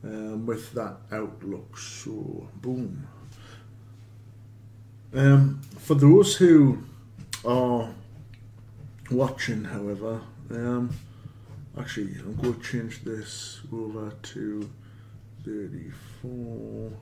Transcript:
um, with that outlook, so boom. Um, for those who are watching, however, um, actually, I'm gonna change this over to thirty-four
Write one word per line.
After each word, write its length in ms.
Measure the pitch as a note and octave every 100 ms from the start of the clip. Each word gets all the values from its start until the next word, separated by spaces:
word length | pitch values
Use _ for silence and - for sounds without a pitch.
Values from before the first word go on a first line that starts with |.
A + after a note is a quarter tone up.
um, 420 | A2 A2 A2 A2 A2+
with 260 | A2 -
that 240 | A#2+ G#2 F#2+ -
outlook, 640 | G#2+ G#2+ - F#2+ F#2+ - -
so 720 | - - - G#2+ - - -
boom. 540 | - B2+ B2+ A2 - - - - - - - - - - - - - - - - - - - - - -
Um, 480 | C3 C#3 C#3 C#3 - - -
for 160 | - D3
those 400 | C#3+ F#3 F#3+ -
who 480 | F3+ D#3+ C#3 A#2 - - - - - -
are 480 | A2+ B2 B2 A#2+ A2+ G2 - - - - - - - - - - -
watching, 540 | B2 C3 - - A2
however, 560 | G2 G#2 G2+ G2+ A2 A2 - - -
um, 420 | A#2 A#2+ B2 A#2+ - - - - - - - - -
actually, 380 | - A2 G2 F#2+
I'm 160 | G2 G#2+
gonna 260 | B2 A#2
change 400 | - A#2+ A2+ -
this 600 | - A2 G#2+ - - - -
over 400 | A2+ A2 A2 G#2+ G#2
to 480 | - G#2+ G#2+ G#2 G#2 - - - - - - -
thirty-four 1500 | - G#2+ F#2+ F#2+ E2+ - - - B2 B2 A#2 A2+ A2 A2 A2 G#2